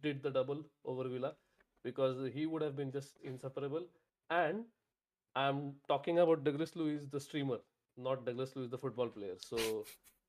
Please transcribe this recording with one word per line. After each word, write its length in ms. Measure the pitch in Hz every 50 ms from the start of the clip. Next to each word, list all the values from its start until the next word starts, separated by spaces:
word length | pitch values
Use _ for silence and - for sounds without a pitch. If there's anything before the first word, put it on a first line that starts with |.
did 200 | - 151 143 135 135
the 60 | 143
double 340 | 135 131 127 135 143 151 156 - _ _ -
over 240 | - 131 127 131 127
Villa, 260 | 127 127 127 143 156 - _ _ _ _ _ _ _ _ -
because 460 | 127 123 139 135 131 131 127 135 127 113
he 120 | 143 156
would 160 | 160 160 156
have 140 | 156 151 139
been 140 | 143 143 135
just 260 | 127 139 135 - - -
insufferable. 640 | - 143 131 131 - 131 - 170 147 139 143 165 180 175 _ _ _ _ _ _ _ -
And 360 | 160 175 170 151 180 220 233 233 _ _ _ _ _ _ _ _ _ _ _ _ -
I'm 380 | 131 139 139 139 143 147 143 139 - _
talking 320 | - 156 139 - 175 170 170
about 240 | 175 165 165 151
Douglas 320 | 135 151 139 143 160 160 -
Luiz, 340 | 175 160 151 151 147 147 139
the 120 | 143 143
streamer, 380 | 143 - - 151 139 135 120 104 - _ _ _ _ _ _
not 300 | - 127 131 135 131 120
Douglas 300 | 123 117 123 131 131 -
Luiz, 120 | 135 127 120
the 100 | 131 123
football 300 | - 131 110 120 123 117
player. 280 | - 107 101 95 90 95
So, 460 | - - 120 113 113 113 110 107 107 - - - - - - _ _